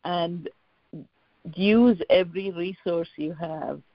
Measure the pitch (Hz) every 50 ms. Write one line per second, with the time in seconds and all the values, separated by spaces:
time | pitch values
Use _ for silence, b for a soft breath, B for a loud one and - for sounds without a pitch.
0 | _ 180 180 175 170 170 175 175 156 - _ _ _ _ _ _ _ _ - 160
1 | - _ _ _ _ _ _ _ _ 170 156 170 190 202 214 226 240 247 220 170
2 | - - - 185 185 170 165 185 196 196 180 170 175 185 190 _ _ 185 170 170
3 | 165 - _ - 151 156 170 151 170 156 160 160 - 127 139 147 - _